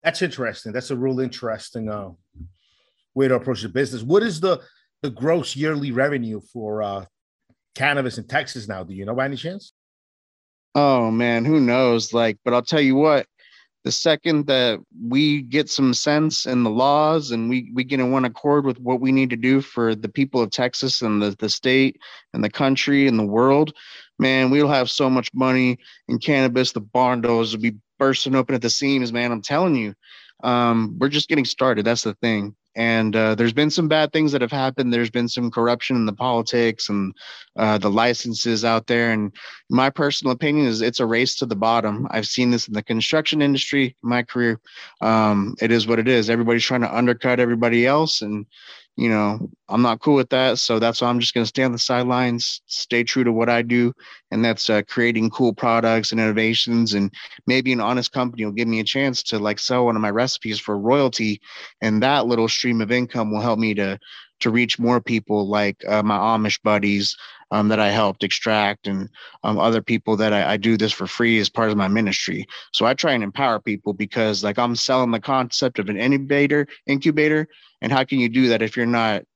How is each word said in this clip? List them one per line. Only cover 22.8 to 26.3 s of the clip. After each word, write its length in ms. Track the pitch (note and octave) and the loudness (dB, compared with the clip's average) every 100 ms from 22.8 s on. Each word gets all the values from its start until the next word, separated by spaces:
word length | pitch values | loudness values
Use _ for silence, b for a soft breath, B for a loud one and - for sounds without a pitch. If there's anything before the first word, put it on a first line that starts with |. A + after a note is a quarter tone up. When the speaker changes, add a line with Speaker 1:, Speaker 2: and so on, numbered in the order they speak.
| - C#3+ C#3 | 2 4 4
Speaker 2:
and 100 | A#2 | 2
the 80 | G#2 | 2
world, 460 | G#2+ B2+ C#3 D3+ - B B B _ | 2 4 4 2 -2 B B B _
man, 300 | C3 C3 C3 | 2 2 4
we'll 180 | C#3 D3 | 4 4
have 220 | C#3 B2 | 2 0
so 200 | - C3+ | 0 0
much 200 | B2+ A#2+ | 0 -2
money 460 | B2+ C3 B2+ B2+ B2 B B - | -2 0 2 2 -2 B B -6
in 100 | A#2+ | -4
cannabis. 540 | - | 0